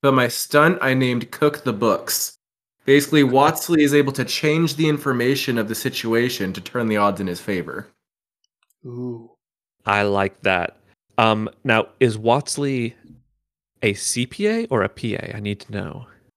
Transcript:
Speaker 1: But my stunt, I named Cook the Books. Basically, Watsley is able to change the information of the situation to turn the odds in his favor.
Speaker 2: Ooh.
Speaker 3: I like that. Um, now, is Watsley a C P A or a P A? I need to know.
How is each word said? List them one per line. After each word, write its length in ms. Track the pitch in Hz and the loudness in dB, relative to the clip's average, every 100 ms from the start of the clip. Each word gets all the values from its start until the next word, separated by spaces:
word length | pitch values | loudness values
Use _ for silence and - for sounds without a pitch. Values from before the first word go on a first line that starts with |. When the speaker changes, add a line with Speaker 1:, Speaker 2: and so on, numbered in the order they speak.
Speaker 1:
But 120 | 139 | 4
my 140 | 135 120 | 4 2
stunt, 520 | - - 147 156 175 | -2 0 4 4 4
I 120 | 131 | 0
named 380 | 131 127 123 117 | 2 0 -2 -6
Cook 320 | - 147 147 | 0 0 0
the 80 | - | -6
Books. 640 | 107 113 95 - - - - _ _ _ _ - | 0 0 0 -2 -6 -6 -12 _ _ _ _ 4
Basically, 380 | 139 143 156 | 4 4 2
Watsley 600 | 135 131 143 160 - 165 | 4 4 4 2 -2 2
is 100 | 147 | 4
able 180 | 147 139 | 4 2
to 120 | 139 127 | -2 -4
change 500 | - 156 156 170 135 | -2 0 0 0 0
the 140 | 160 | 0
information 680 | 147 147 123 123 135 135 120 | 0 -2 0 0 0 0 -2
of 120 | 104 | -2
the 60 | 110 | -4
situation 760 | 131 123 113 113 123 123 95 | -6 -6 0 0 0 -2 -6
to 60 | 92 | -6
turn 280 | 90 123 113 | -8 -4 -2
the 100 | 107 | 2
odds 240 | 101 98 | 2 0
in 60 | 95 | -4
his 120 | 87 | -6
favor. 480 | - 98 80 65 110 _ _ _ _ _ _ _ _ _ 131 | -6 -6 -6 -10 -14 _ _ _ _ _ _ _ _ _ -16
Speaker 2:
Ooh. 460 | 120 123 117 113 _ _ _ _ _ - | -12 -10 -10 -16 _ _ _ _ _ -2
Speaker 3:
I 160 | 101 | 2
like 400 | 101 98 98 - | 2 2 0 0
that. 360 | 101 92 85 _ _ _ _ - | 0 0 0 _ _ _ _ 2
Um, 320 | 113 107 110 - | 2 2 -2 -8
now, 240 | 135 110 - _ | 0 0 0 _
is 160 | 127 107 | 0 2
Watsley 800 | 110 127 143 - 143 131 117 120 - - _ _ _ _ _ _ | 0 0 0 -6 -4 -2 -4 -8 -20 -20 _ _ _ _ _ _
a 120 | 113 | -2
C 320 | 101 - - 123 | -2 -4 -4 -4
P 220 | - 208 | -2 -2
A 180 | 226 233 | -2 -2
or 180 | 120 | 0
a 60 | 98 | -2
P 260 | - 120 101 | -4 -8 -6
A? 200 | - 104 | -8 -8
I 40 | |
need 220 | 104 101 | -8 -8
to 100 | - | -8
know. 360 | 101 98 - 123 _ _ | -10 -10 -12 -18 _ _